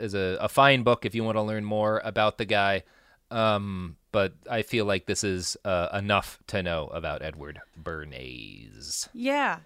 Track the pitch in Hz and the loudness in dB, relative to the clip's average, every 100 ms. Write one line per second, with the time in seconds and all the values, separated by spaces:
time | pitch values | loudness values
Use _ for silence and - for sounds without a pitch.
0 | 110 98 92 92 107 - 139 135 117 120 | -4 -2 -2 0 0 6 8 8 6 4
1 | 113 113 113 110 107 110 104 107 107 110 | 2 -2 0 0 0 -2 -2 0 2 2
2 | 113 104 107 - 95 104 98 95 - _ | -2 2 2 2 0 4 4 2 -4 _
3 | _ _ _ 120 110 104 101 95 90 78 | _ _ _ 0 2 2 -2 -8 -8 -12
4 | _ 107 95 - - 120 107 120 101 95 | _ 0 0 -2 -6 -4 -2 0 0 0
5 | - 95 104 92 87 - 104 92 85 101 | 0 -2 0 -2 -4 -6 0 0 0 -2
6 | 101 101 - - - 104 87 85 73 82 | 2 0 0 -12 -6 -4 -2 -4 -4 -6
7 | 80 73 78 78 71 71 - - 80 80 | -6 -6 -8 -10 -14 -16 -20 -14 -10 -10
8 | 76 65 65 62 52 50 55 73 - - | -10 -12 -14 -14 -16 -18 -20 -18 -10 -8
9 | - 233 254 285 262 170 | -8 -6 -2 0 -2 -4